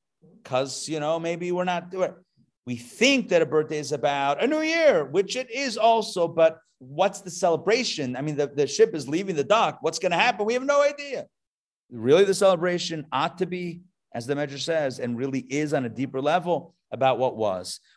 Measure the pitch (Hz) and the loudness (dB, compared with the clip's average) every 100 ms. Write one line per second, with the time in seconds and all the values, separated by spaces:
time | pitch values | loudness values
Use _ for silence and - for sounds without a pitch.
0 | _ _ _ _ - 131 139 - - 156 | _ _ _ _ -4 -2 -2 -6 -8 -4
1 | 147 165 165 170 180 175 180 175 175 185 | -2 -2 -4 -4 -4 -2 -2 -4 -6 -4
2 | 180 - _ _ _ _ - 120 - - | -4 -4 _ _ _ _ -10 -10 -12 2
3 | 254 269 190 175 151 156 151 151 143 143 | 4 4 2 2 4 2 0 -4 -4 -2
4 | 147 143 139 143 233 311 311 330 311 185 | 0 2 0 0 0 0 0 4 4 4
5 | 135 165 190 240 254 240 277 220 226 226 | 2 0 0 -4 -6 -4 -4 2 4 4
6 | 208 185 170 165 160 160 _ _ 127 147 | 0 -2 0 4 4 2 _ _ -12 0
7 | 190 185 180 - 185 156 185 240 240 - | 0 0 -12 -2 0 2 2 2 0 -4
8 | 131 127 151 147 143 143 135 170 220 156 | -4 -4 -6 -4 -4 0 -2 4 2 2
9 | 131 165 196 160 135 220 180 - 151 165 | -4 -4 -2 -2 2 2 2 0 -4 -2
10 | 180 170 233 208 214 247 269 285 285 294 | 0 2 2 0 -2 0 2 2 2 0
11 | 285 220 - _ _ _ _ _ _ 120 | -8 -10 -12 _ _ _ _ _ _ -4
12 | 117 165 196 190 190 175 180 175 - 160 | 4 6 6 4 4 4 0 -2 -4 -8
13 | - 131 165 180 175 180 175 175 - _ | -4 -2 -2 -2 -6 -4 -8 -10 -18 _
14 | _ 120 117 143 147 139 131 160 139 113 | _ -10 -4 -2 -4 -6 -2 -2 -2 -4
15 | 120 120 135 131 123 143 151 143 120 107 | -6 -4 -4 -4 -4 -4 -2 -2 -2 -6
16 | 131 131 143 175 175 165 - _ _ 113 | -6 -2 0 0 0 -4 -4 _ _ 0
17 | 131 117 127 107 107 92 92 - _ | 0 2 0 0 -2 -2 -8 -14 _